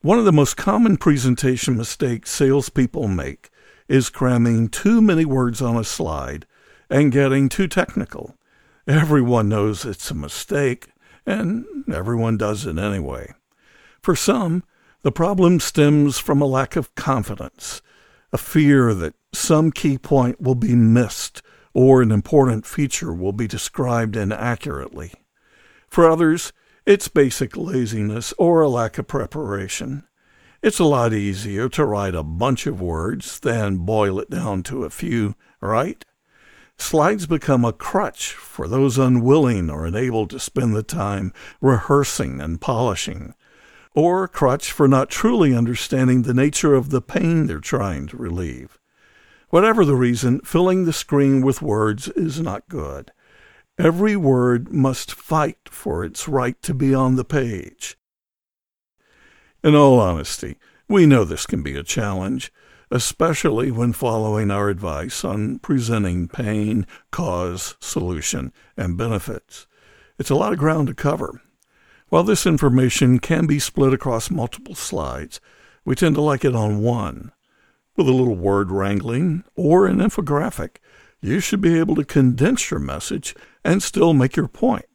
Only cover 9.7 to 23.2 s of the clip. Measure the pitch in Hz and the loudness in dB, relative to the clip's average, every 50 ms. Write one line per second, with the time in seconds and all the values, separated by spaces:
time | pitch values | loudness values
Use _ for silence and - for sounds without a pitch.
9.7 | 104 95 - 127 98 - - - 78 80 73 71 - - - - - 143 143 131 | -2 -4 -8 -10 -10 -10 -10 -10 -10 -10 -10 -10 -12 -14 -10 -6 -4 -2 0 -2
10.7 | 120 - - _ _ _ _ _ _ _ _ - - 220 220 170 202 226 247 415 | -2 -4 -12 _ _ _ _ _ _ _ _ -6 -4 -2 -2 -4 -4 -4 -8 -10
11.7 | 392 294 - - - 78 90 107 120 117 113 113 113 104 110 104 107 104 - - | -14 -10 -8 -6 -6 -6 -4 -4 -2 -2 0 -2 -2 -2 -2 -4 -4 -4 -6 -6
12.7 | 80 80 95 104 101 95 78 65 67 65 - - - _ _ _ _ _ _ _ | -6 -4 -4 -4 -4 -4 -6 -8 -8 -10 -12 -16 -20 _ _ _ _ _ _ _
13.7 | _ _ _ _ _ _ _ - 175 - - - 190 151 - 170 160 180 - _ | _ _ _ _ _ _ _ -2 0 0 2 0 0 0 0 -2 -2 -4 -4 _
14.7 | _ _ _ _ _ _ _ - - - 165 180 202 180 185 170 180 165 - - | _ _ _ _ _ _ _ -4 0 0 0 0 2 4 4 4 4 4 2 -2
15.7 | - - 147 147 147 151 147 143 131 - - - 151 139 147 139 131 131 135 - | 2 4 4 6 6 4 4 2 0 -2 -2 0 2 2 2 2 0 0 -2 -2
16.7 | - - 113 - _ - - - 135 127 101 - 101 - - 65 _ _ - - | -2 -6 -6 -6 _ -8 -4 -2 -2 -2 -2 -6 -8 -10 -12 -14 _ _ -14 -14
17.7 | - - _ _ _ _ _ _ _ _ _ _ - - - - - 156 151 143 | -14 -14 _ _ _ _ _ _ _ _ _ _ -8 -8 -8 0 2 4 6 6
18.7 | 143 135 127 117 110 95 82 78 - _ _ _ - - - - 170 151 156 160 | 6 6 4 4 2 -2 -4 -8 -8 _ _ _ -10 -8 0 2 2 4 4 2
19.7 | 143 - - 151 135 127 - - 151 135 123 120 127 - - 127 131 123 113 110 | 0 0 -2 -2 -2 -2 -2 0 2 2 2 2 -2 -2 -2 0 0 0 2 2
20.7 | 120 120 117 110 113 120 123 107 - - - - _ - _ _ _ _ _ _ | 4 6 6 6 6 4 4 2 -4 -10 -12 -12 _ -18 _ _ _ _ _ _
21.7 | _ - 127 131 131 127 127 110 107 101 98 - - 147 135 127 113 110 - - | _ 4 6 8 8 6 6 4 2 0 0 2 2 4 4 4 2 -2 -4 -8
22.7 | - - 147 135 - - - 160 82 87 | -4 -4 -4 -2 -4 -6 -6 -6 -8 -4